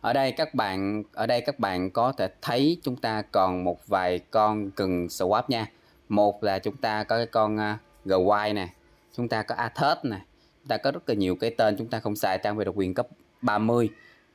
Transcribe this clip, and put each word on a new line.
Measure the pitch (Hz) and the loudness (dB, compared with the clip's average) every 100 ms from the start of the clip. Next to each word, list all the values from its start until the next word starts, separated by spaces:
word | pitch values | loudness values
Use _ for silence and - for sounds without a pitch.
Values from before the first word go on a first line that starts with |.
Ở | 107 | 2
đây | 131 135 | 2 2
các | 127 156 | 0 -4
bạn, | 127 107 95 98 107 104 | 0 -2 0 -2 -4 -8
ở | - 110 | -6 -2
đây | 120 | 0
các | - 143 | -2 -2
bạn | 101 92 95 | -2 0 -2
có | 104 120 | 0 0
thể | 135 95 - | 0 -4 -4
thấy | - 120 143 170 | -4 2 2 2
chúng | - 123 | -4 -4
ta | 117 110 | -4 -4
còn | 104 101 95 90 | 0 2 2 2
một | 90 87 - | -2 -4 0
vài | 98 90 90 | 0 2 0
con | - 110 107 107 101 | 0 2 4 2 -4
cần | - 98 90 87 | -2 0 0 -2
swap | - 92 107 123 | -2 0 2 0
nha. | 120 107 _ _ _ _ | -2 -4 _ _ _ _
Một | 104 104 101 | 2 2 2
là | 104 95 | -2 -2
chúng | 104 98 | -4 -4
ta | 113 107 | -4 -2
có | 107 113 | 0 -2
cái | 117 | 0
con, | 117 107 107 | 2 2 0
à, | 107 107 _ _ 95 | -2 -4 _ _ 0
Gwai | 95 92 104 107 | 2 4 4 2
nè, | 104 90 - _ _ _ - | -2 -6 -12 _ _ _ -8
chúng | 120 | -4
ta | 113 | -2
có | 107 113 | -2 -4
Athos | 113 - 143 - | -4 0 0 2
nè, | 139 98 - _ _ _ | -2 -6 -10 _ _ _
chúng | 135 | -6
ta | 110 | -2
có | 139 | -2
rất | 143 - | -4 -2
là | 110 | 0
nhiều | 95 90 | 0 0
cái | 113 | -2
tên | 117 110 104 | 2 2 2
chúng | 113 | -4
ta | 113 | -6
không | 110 101 | -4 -2
xài | 101 95 | -2 0
trang | - 104 | -2 -2
bị | 98 | -4
độc | 95 | 0
quyền | 95 | -2
cấp | 92 - - _ _ | -2 -4 -8 _ _
ba | 123 107 | 0 2
mươi. | 110 120 113 - - _ _ | 2 2 2 -2 -20 _ _